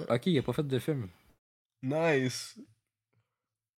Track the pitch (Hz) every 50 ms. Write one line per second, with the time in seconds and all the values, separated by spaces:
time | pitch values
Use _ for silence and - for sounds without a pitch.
0 | - - 117 117 - 185 170 127 - - 120 - 151 139 131 120 - 160 156 131
1 | 107 90 - _ _ _ _ _ _ _ _ _ _ _ _ _ 131 131 147 160
2 | 165 165 151 135 131 127 - - - - - - - - _ _ _ _ _ _
3 | _ _ _ _ _ _ _ _ _ _ _ _ _ _ _